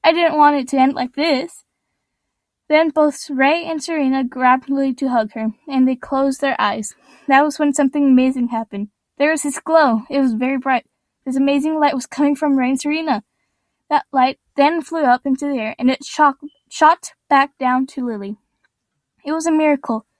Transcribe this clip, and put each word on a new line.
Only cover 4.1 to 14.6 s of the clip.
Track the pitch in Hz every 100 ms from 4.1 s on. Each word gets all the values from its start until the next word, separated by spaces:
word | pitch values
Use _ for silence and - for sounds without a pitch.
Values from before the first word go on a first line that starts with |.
| 269
grabbed | 254 254 254 262 262
Lily | 277 269
to | 254 262
hug | 247 220
her, | 226 220 - -
and | 269 262
they |
closed | 247 - 269 277 269
their | 277 -
eyes. | 208 220 208 - _ _ -
That | 269
was | 302 277
when | 294
something | 277 277 294
amazing | 277 254 262 262 240
happened. | 233 226 202 208 _ _ -
There | 294
was | 311
this | 285 -
glow. | - 320 277 220 233
It | 277
was | 269
very | 220 254 269
bright. | 269 262 _ _ _ _
This | 269 262
amazing | 277 285 302 311
light | 294
was | 262
coming | - - 294
from | 285 302 269
Ray | 247
and | 262
Serena. | 294 311 320 214 _ _ _ _ _ _ _
That | 294 -
light | 269 254 - _
then | -